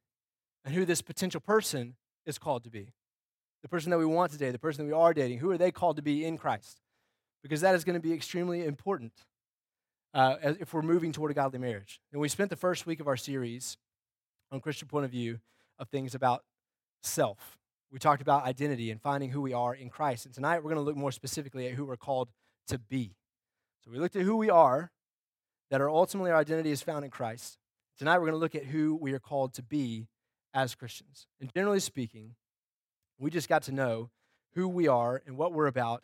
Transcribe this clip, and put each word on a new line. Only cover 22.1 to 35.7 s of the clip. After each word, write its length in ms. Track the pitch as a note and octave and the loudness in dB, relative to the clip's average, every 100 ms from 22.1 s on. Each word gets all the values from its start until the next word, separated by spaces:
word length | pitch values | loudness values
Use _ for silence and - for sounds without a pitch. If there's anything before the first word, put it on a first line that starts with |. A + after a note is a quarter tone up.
| C3 B2 _ _ _ - | -2 -4 _ _ _ -8
to 100 | C3+ | -8
be. 380 | A2 C3 A2 - _ _ _ _ _ _ - | -4 -6 -6 -10 _ _ _ _ _ _ -14
So 60 | |
we 60 | B2 | -6
looked 200 | F3 G3 | -4 0
at 60 | |
who 120 | F#3 A3+ | 0 2
we 140 | G#3+ | 6
are, 420 | F3 D3 C3 F3 _ _ _ _ _ _ _ _ | 8 8 6 -2 _ _ _ _ _ _ _ _
that 80 | C3+ | 0
our, 100 | C#3 | 4
ultimately 420 | D#3 F#3 G3 F3+ | 4 2 2 4
our 60 | E3 | 4
identity 340 | D3 D#3+ D#3+ | 4 0 0
is 100 | C#3+ | -2
found 240 | - D3+ C#3+ | -4 -6 -8
in 60 | |
Christ. 460 | - A#2+ A#2+ - - _ _ _ - | -6 -6 -6 -14 -20 _ _ _ -4
Tonight 220 | C#3+ F3+ | 2 4
we're 60 | D#3+ | 4
gonna 120 | D#3+ | 0
look 180 | E3 D3+ | -2 -4
at 100 | C#3 | -4
who 300 | D#3 D#3 D#3 | 0 0 0
we 180 | C#3+ | -2
are 60 | C3+ | -6
called 340 | - C#3+ C3 | -4 -2 -2
to 100 | B2+ | -6
be 460 | B2 D3 B2+ A2+ A2+ _ _ _ _ | -6 -4 -2 -6 -10 _ _ _ _
as 220 | C3+ C3 - | -2 -2 -4
Christians. 520 | B2 - - - - _ | -14 -16 -20 -20 -20 _
And 100 | C3+ | -8
generally 260 | F3 G3+ G3+ | -2 2 2
speaking, 560 | F#3+ - A2+ A2+ A2 A#2 _ _ _ _ _ _ _ _ | 0 -4 -8 -10 -20 -20 _ _ _ _ _ _ _ _
we 100 | C#3+ | -4
just 180 | E3 C#3 | -4 2
got 140 | D#3 | 2
to 80 | C#3+ | 2
know 380 | C3+ B2+ A2+ A#2+ _ _ _ _ | 0 0 -2 -6 _ _ _ _
who 140 | F3 F#3 | -4 -2
we 200 | F3+ D#3 | 2 4
are 340 | B2 A#2 C3 D3 | 4 2 -2 -6
and 120 | C3 | -4
what 160 | E3+ | -2
we're 140 | D#3+ | 2
about 360 | D3+ | 0